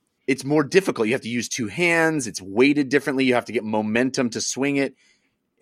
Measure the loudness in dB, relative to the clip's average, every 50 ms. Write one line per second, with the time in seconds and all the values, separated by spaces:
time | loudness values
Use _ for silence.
0 | _ _ _ _ _ -4 -2 -2 -2 0 0 0 2 2 2 2 2 2 0 -2
1 | 0 0 -2 -2 -4 -4 -6 -4 -4 -6 -6 -6 -6 -6 -2 0 0 2 2 2
2 | 2 2 0 -2 -4 -6 -8 -10 -10 -4 2 4 4 4 4 2 0 2 0 0
3 | 0 0 0 2 2 2 2 2 0 -2 -4 -4 -4 -2 -2 0 0 0 0 0
4 | 0 0 0 -2 -2 -2 -2 -4 -6 -6 -4 -4 -2 -2 0 -2 -2 -4 -6 _
5 | _ _ _ _ _ _ _ _ _ _ _ _